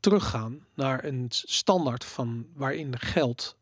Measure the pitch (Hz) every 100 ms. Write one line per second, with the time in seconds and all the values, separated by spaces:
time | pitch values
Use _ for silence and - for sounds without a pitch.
0 | - 202 - 117 110 139 - - 135 131
1 | 151 131 123 - - - - 185 147 120
2 | - - 120 117 117 139 135 156 147 123
3 | - - 135 123 - -